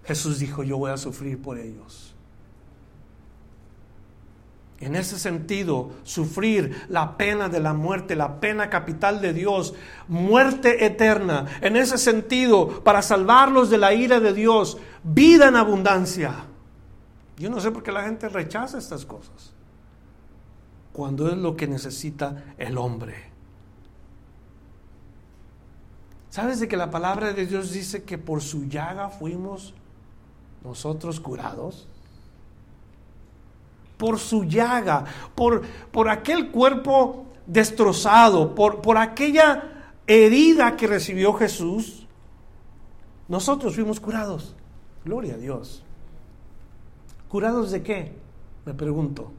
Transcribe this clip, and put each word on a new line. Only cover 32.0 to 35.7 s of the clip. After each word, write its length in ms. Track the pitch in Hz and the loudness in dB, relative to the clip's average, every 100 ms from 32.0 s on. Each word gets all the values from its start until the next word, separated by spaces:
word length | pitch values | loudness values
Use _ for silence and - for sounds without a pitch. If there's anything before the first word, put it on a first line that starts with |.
| - - - - - - - - - - - - - - - - - _ - - | -20 -20 -20 -20 -20 -20 -20 -20 -20 -20 -20 -20 -20 -20 -20 -20 -20 _ -20 -6
Por 200 | 220 220 | -4 -4
su 280 | - 220 170 | -2 -2 0
llaga, 600 | 196 233 247 185 143 143 - - - | 0 0 0 0 -2 -2 -14 -14 0
por, 260 | 233 233 - | 2 2 -4